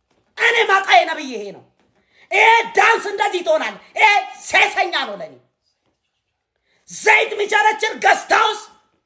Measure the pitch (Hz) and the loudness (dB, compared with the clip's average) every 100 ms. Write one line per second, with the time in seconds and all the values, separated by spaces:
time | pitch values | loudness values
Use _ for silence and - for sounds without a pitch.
0 | _ _ _ - 466 466 415 392 381 381 | _ _ _ -4 -2 0 2 0 4 2
1 | 330 311 269 220 202 135 _ _ _ _ | 2 -4 -8 -12 -12 -16 _ _ _ _
2 | _ _ - 381 440 453 - - 427 453 | _ _ -4 2 4 4 2 2 2 2
3 | 403 403 403 359 330 311 226 196 - - | -2 -4 -2 -2 0 0 0 -10 -12 0
4 | 403 403 381 - - 381 403 - 370 320 | 2 2 -2 -12 -2 0 0 0 -4 -4
5 | 240 202 160 127 _ _ _ _ _ _ | -6 -10 -14 -18 _ _ _ _ _ _
6 | _ _ _ _ _ _ _ _ _ - | _ _ _ _ _ _ _ _ _ -6
7 | 415 427 440 403 403 415 427 427 427 - | 0 2 0 -4 -2 2 2 0 -4 -2
8 | 381 - - - 440 415 - _ _ _ | 0 0 0 0 0 -2 -12 _ _ _